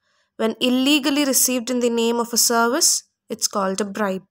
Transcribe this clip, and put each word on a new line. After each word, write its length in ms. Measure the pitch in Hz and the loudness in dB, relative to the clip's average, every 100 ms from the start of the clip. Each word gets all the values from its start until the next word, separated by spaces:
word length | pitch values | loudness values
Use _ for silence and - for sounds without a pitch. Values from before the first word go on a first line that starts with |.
| _ _ _ - | _ _ _ -4
When 180 | 220 - | -4 0
illegally 640 | 247 254 262 294 269 277 | 0 2 2 2 2 0
received 460 | 277 254 - 254 233 | 2 2 0 0 -2
in 100 | 247 | -2
the 100 | 240 | 0
name 300 | 233 233 233 | 2 0 0
of 120 | 233 | -2
a 40 | 220 | 0
service, 680 | - 233 233 285 - - - _ - | 2 2 2 2 2 0 -6 _ -12
it's 200 | 226 - | -6 -4
called 320 | 214 190 190 | -2 -2 -2
a 40 | |
bribe. 420 | 208 196 202 190 - | -4 -4 -4 -4 -10